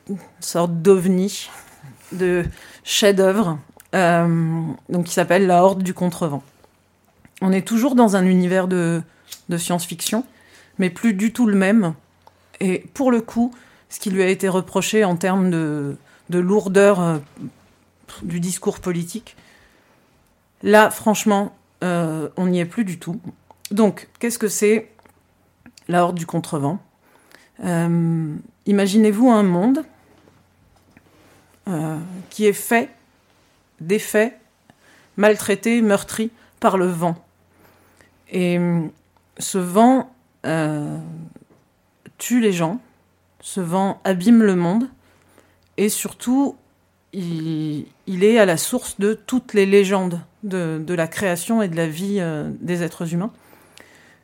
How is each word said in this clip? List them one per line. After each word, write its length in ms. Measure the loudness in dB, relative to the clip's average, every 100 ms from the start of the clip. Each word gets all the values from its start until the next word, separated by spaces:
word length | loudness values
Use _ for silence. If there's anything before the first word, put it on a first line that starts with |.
| -12
une 80 | -12 -14 -16
sorte 420 | -6 -2 -2 2
d'ovni, 680 | 4 4 4 0 0 -6 -14 -18 -20 -20 -20 -20 -14
de 340 | -4 0 0 -2 -8 -20 -16
chef-d'œuvre, 760 | -6 2 4 4 4 2 0 -4 -10 -20 _
euh, 680 | 0 2 4 2 0 0 -2 -6 -8 -6
donc 200 | -4 -2
qui 60 |
s'appelle 340 | -2 2 4 4
La 160 | 6
Horde 200 | 6 4
du 100 | -4
Contrevent. 500 | -2 -4 -2 -4 -6 -10 _ _ _ _ _ _ _ _ -4
On 100 | 0
est 160 | 0 0
toujours 280 | 0 2 4
dans 200 | 4 4
un 100 | 4
univers 420 | 4 2 0 0
de, 340 | 0 0 -2 -6 _ -20 -16 -8
de 80 | -6
science-fiction, 680 | -4 -4 -6 -8 -6 -6 -6 _ _ -20 _ -4
mais 120 | -4
plus 240 | -2 -2
du 200 | -2 -2
tout 140 | 0 0
le 80 | 2
même. 400 | 2 2 0 -4 _ _ _ _ _ -6
Et 200 | -4 -4 -6
pour 180 | -2 0
le 80 | 0
coup, 340 | 0 -2 -4 -4 -20 _ _
ce 100 | -10
qui 120 | -4
lui 100 | 0
a 60 | 0
été 200 | 0 -2
reproché 560 | -2 -2 -4 0 2
en 120 | 2 0
termes 340 | 0 0 2
de, 480 | 0 -2 -4 -6 -10 _ _ -6
de 100 | -2
lourdeur, 640 | 2 0 2 4 6 6
euh, 160 | 2 -2 -6 -14 -16 -16 _ _ _ _ -20 -14
du 180 | -8 -6
discours 400 | -4 -4 -6 -4
politique, 560 | -4 -4 -6 -10 -14 -20 _ _ _ _ _ _ _ _ _ _ _ _
là, 260 | 4 6 6
franchement, 680 | 2 -2 0 2 0 -2 -8 _ -8
euh, 460 | -4 -2 -2 -4 -6 -4
on 100 | -2
n'y 120 | 0
est 60 | -2
plus 200 | -4 -6
du 120 | -6
tout. 220 | -10 -10 -12 -20 _ _ -6
Donc, 380 | 0 0 0 -10 -8
qu'est-ce 180 | -6 -4
que 120 | -4
c'est, 420 | 0 2 2 -2 _ _ _ _ _ _ _ -20 -16 -2
La 160 | 2
Horde 140 | 2 -2
du 80 | -6
Contrevent ? 540 | -6 -4 -4 -4 -4 -10 _ _ _ _ -20 _ -10
Euh, 720 | -4 -2 0 0 0 -2 -4 -10 -16 _ -2
imaginez-vous 680 | 0 2 4 4 4 4
un 120 | 4
monde, 400 | 4 2 2 0 -2 _ _ _ _ _ _ _ _ _ _ _ _ _ _ _ _ _ -8
euh, 300 | -6 -6 -8 -10 -14 -12
qui 160 | -2 0
est 80 |
fait, 360 | 0 0 -2 -2 _ _ _ _ _ _ _ _ -12
défait, 580 | -4 -4 0 0 0 -4 _ _ _ _ _ _ _ 0
maltraité, 680 | 2 2 -2 -2 0 2
meurtri 500 | 2 2 -2 -6 -6 -8 _ -4
par 180 | 0 2
le 100 | 0
vent. 280 | 0 -2 -4 _ _ _ _ _ _ _ _ _ _ -8
Et, 300 | -2 0 0
euh, 220 | 0 0 -4 -10 _ _ _ -12
ce 200 | -6 -4
vent, 560 | 0 4 6 4 0 _ _ _ -4
euh, 520 | -2 -2 -4 -6 -10 -12 -14 -16 -20 _ _ _ _ _ _ -20 -12
tue 240 | -2 2
les 120 | 2
gens, 260 | 2 -2 -4 -12 _ _ _ _ _
ce 220 | -12 -8
vent 400 | -4 -2 -2 -2
abîme 400 | -4 0 4 6
le 120 | 6 2
monde, 340 | 0 0 -2 -8 _ _ _ _ _ _ _ -4
et 100 | -2
surtout, 720 | -2 -8 -8 -2 0 0 -4 _ _ _ _ _
il, 720 | -10 -6 -6 -4 -4 -4 -6 -10 _ -8
il 180 | 2
est 140 | 4 6
à 80 | 4
la 120 | 2
source 420 | -2 -4 -6 -4
de 140 | -2
toutes 400 | -2 -4 -4 0
les 120 | 0 4
légendes 540 | 4 4 0 -2 -6 -10 _
de, 380 | -8 -6 -4 -6 -4
de 80 |
la 140 | -4 -4
création 540 | -2 -4 -2 -2 0
et 80 | 0
de 60 | -2
la 120 | -4
vie, 300 | -4 -4 -2
euh, 300 | -2 -4 -6 -8
des 240 | -6 -4
êtres 300 | -4 -6 -6
humains. 180 | -4 -6 -10 _ -20 _ -20 -20 -20 _ _